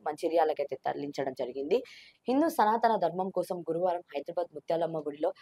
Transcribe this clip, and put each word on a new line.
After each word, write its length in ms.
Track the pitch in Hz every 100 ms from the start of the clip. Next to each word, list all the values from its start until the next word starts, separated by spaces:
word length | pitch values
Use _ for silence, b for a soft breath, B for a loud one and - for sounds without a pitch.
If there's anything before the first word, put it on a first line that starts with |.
| 160
మంచిర్యాలకైతే 720 | 151 170 165 160 151 143 - 139
తరలించడం 480 | 139 143 143 135
జరిగింది. 500 | 135 123 135 143 233 B B B B -
హిందూ 220 | 269 320
సనాతన 460 | 320 214 226 226 214
ధర్మం 340 | 165 175 190
కోసం 320 | 180 165 180
గురువారం 380 | 165 165 185 175
హైదరాబాద్ 560 | - 143 147 170 170 151
ముత్యాలమ్మ 440 | - 165 165 160
గుడిలో 340 | 147 143 170 B